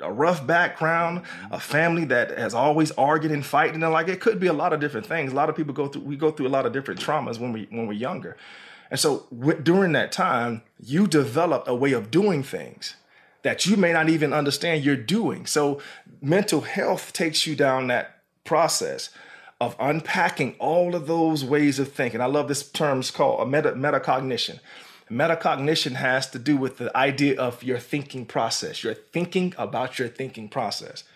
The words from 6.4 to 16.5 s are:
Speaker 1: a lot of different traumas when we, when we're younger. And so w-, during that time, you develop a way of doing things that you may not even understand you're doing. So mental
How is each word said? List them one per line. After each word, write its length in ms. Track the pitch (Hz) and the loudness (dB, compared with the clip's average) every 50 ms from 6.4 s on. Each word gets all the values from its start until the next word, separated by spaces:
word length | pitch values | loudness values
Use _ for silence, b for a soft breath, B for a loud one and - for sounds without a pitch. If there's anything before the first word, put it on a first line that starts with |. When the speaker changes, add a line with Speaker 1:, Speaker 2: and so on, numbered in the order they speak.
| 135 | 0
Speaker 1:
a 80 | 131 139 | 0 2
lot 80 | 135 127 | 0 0
of 60 | 120 117 | 0 -2
different 260 | 139 135 - 90 90 | -4 -6 -6 -8 -6
traumas 360 | - - 147 151 127 - 117 113 | -2 -2 -2 -2 -2 -4 -6 -6
when 120 | 120 127 | -6 -6
we, 160 | 113 110 104 - | -6 -6 -8 -8
when 160 | 110 117 117 | -8 -6 -6
we're 60 | 104 104 | -4 -4
younger. 420 | 104 120 143 185 131 95 85 78 B B B B B B B B B B B | -4 -4 -6 -6 -6 -10 -12 -14 B B B B B B B B B B B
And 100 | - - | -2 0
so 280 | - 156 131 - - - 127 | 2 2 0 0 -4 -10 -8
w-, 220 | 117 127 151 165 160 | -2 0 0 2 2
during 300 | 131 165 175 196 196 180 | 4 4 4 6 4 4
that 200 | 147 123 101 - | 4 2 0 0
time, 520 | - - 185 180 131 120 117 120 113 107 - _ _ - | -2 0 0 2 2 0 0 -2 -4 -6 -10 _ _ -16
you 260 | - 113 139 175 214 | -6 0 2 2 4
develop 600 | 180 156 147 131 113 117 160 175 170 143 123 - | 4 4 4 4 2 2 2 2 2 2 0 0
a 80 | 135 123 | 0 0
way 160 | 123 139 143 | 2 2 2
of 180 | 131 117 104 110 | 2 2 0 2
doing 320 | 131 170 208 208 175 139 | 2 4 4 4 2 0
things 540 | 131 - - 85 69 62 - - - - - - b b b b b b b b - | -2 -4 -8 -10 -10 -12 -14 -14 -14 -14 -14 -16 b b b b b b b b -2
that 220 | 127 110 - - | -2 0 2 2
you 80 | 175 220 | 4 4
may 140 | 202 180 170 170 | 4 4 4 4
not 160 | 160 160 160 | 4 4 4
even 240 | 165 151 156 143 131 | 4 4 2 2 2
understand 500 | 151 143 143 139 - - 170 160 156 131 | 2 2 0 0 -2 0 0 0 2 2
you're 120 | 143 143 | 2 0
doing. 500 | 127 113 110 180 226 208 131 92 90 - | 0 0 0 0 0 0 -2 -4 -6 -6
So 340 | - - 156 147 143 143 143 B B B B B - - - | -2 0 2 2 0 0 -4 B B B B B -20 -16 -6
mental 400 | 143 139 165 202 208 - | 0 2 2 2 2 2